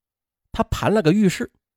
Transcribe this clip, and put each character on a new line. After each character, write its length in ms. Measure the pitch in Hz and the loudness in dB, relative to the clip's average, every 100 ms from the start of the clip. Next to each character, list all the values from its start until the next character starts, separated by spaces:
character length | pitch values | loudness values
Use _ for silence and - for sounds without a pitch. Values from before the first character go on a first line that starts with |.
| _ _ _ _ _ | _ _ _ _ _
他 120 | - 220 | -6 -6
盘 280 | - 123 | -2 0
了 80 | 214 | 0
个 100 | 156 | 2
浴 160 | 202 196 | 2 2
室， 240 | - 240 _ _ | 0 -10 _ _